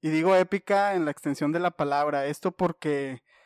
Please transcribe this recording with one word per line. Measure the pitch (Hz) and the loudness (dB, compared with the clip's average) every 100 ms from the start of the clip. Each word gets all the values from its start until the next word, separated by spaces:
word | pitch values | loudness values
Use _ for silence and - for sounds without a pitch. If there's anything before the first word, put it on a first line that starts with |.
Y | 156 | -2
digo | 156 160 147 | 0 4 4
épica | 165 196 - 202 202 190 | 4 -2 0 2 2 0
en | 151 | -2
la | |
extensión | 143 151 139 147 | -4 -4 -2 -2
de | 160 | 0
la | 175 | -2
palabra. | - 143 143 147 143 139 | -2 -2 0 0 0 -4
Esto | 151 190 | -4 -6
porque, | 175 180 170 156 143 139 131 _ _ | -2 -4 -2 -4 -2 -4 -10 _ _